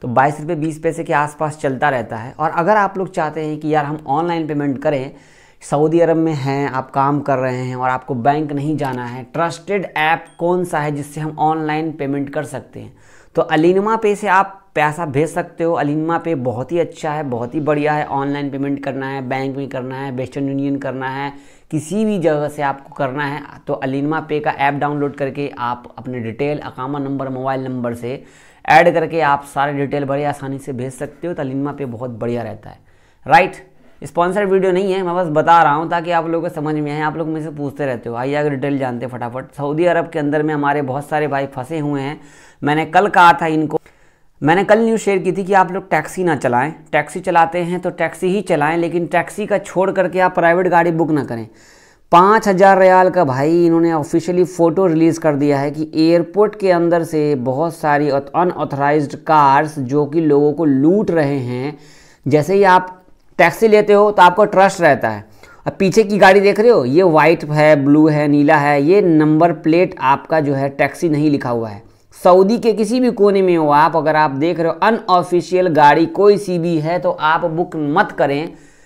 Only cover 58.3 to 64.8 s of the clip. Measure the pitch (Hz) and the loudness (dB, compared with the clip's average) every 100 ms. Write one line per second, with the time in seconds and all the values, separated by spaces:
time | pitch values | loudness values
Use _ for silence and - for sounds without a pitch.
58.3 | 151 180 - 151 139 143 151 135 - - | -2 -2 -2 -6 -2 0 0 -2 -6 0
59.3 | 156 143 139 151 151 123 147 147 156 160 | 4 6 4 2 -4 -4 -2 0 0 2
60.3 | 143 147 147 160 135 147 202 208 165 139 | 4 2 2 0 2 2 2 0 0 0
61.3 | 143 123 123 139 147 - - _ _ 139 | -2 -4 -6 -8 -10 -20 -20 _ _ 0
62.3 | 151 147 196 196 180 175 - _ _ _ | 2 2 2 6 4 2 -10 _ _ _
63.3 | - 170 160 226 214 208 202 208 202 180 | 2 2 4 4 6 6 4 4 6 6
64.3 | 196 208 185 190 185 | 6 2 4 2 4